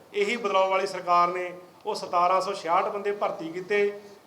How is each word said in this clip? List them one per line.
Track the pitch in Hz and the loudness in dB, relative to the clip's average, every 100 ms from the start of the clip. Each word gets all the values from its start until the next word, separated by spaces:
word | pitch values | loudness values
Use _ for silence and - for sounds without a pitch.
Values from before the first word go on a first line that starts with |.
| - | -8
ਇਹੀ | 208 202 233 | -2 0 0
ਬਦਲਾਅ | 196 190 190 | 0 4 4
ਵਾਲੀ | 190 190 | 2 0
ਸਰਕਾਰ | 180 170 175 175 | -4 2 4 4
ਨੇ | 180 180 175 - - 208 | 0 -6 -10 -18 -12 -8
ਉਹ | |
ਸਤਾਰਾਂ | 202 - 180 180 190 | -6 -2 2 4 2
ਸੌ | 196 | 0
ਛਿਆਹਠ | 185 160 175 214 | -4 0 0 0
ਬੰਦੇ | 202 202 | -2 -4
ਭਰਤੀ | 208 208 - 160 | -2 -4 -4 -8
ਕੀਤੇ। | 175 180 208 202 202 - - | -8 -2 0 0 -2 -14 -20